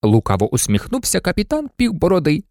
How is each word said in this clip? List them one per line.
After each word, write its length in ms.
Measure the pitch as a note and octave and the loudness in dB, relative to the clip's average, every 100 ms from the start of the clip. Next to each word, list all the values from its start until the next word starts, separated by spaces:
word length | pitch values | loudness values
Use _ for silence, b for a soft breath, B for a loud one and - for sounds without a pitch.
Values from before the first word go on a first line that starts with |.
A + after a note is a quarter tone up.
лукаво 500 | A2 A2+ - F#2+ G#2 | 4 2 2 0 0
усміхнувся 640 | B2+ - G#2 - C4 - F#3 | 0 0 -2 0 -6 -2 -2
капітан 500 | F3+ F3 G#3 D4+ D4 _ | -2 -2 -2 -4 -6 _
Півбороди 680 | A#3+ F#3 F3 F#3 D3+ D#3 - | -2 0 2 2 2 -2 -2